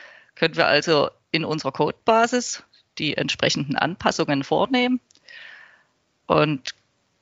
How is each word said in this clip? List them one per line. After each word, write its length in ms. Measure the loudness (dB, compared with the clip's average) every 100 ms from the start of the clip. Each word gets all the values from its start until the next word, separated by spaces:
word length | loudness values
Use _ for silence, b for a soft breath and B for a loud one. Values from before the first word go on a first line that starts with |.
| b b b
können 220 | -4 -2 0
wir 100 | 2
also 440 | 2 2 2 0 _ _
in 140 | -4
unserer 280 | -2 -4 -4
Codebasis 880 | -2 -4 -2 2 4 4 0 -4 -10 -14 _ _ -6
die 180 | -4 -2
entsprechenden 600 | -4 0 0 0 -2 -2
Anpassungen 680 | -2 0 -2 0 0 -2
vornehmen 560 | 0 0 2 2 0 -2 _ _ B B B B B B B _ _ _ 0
und 480 | 2 2 0 -6 -14 _ _ _ _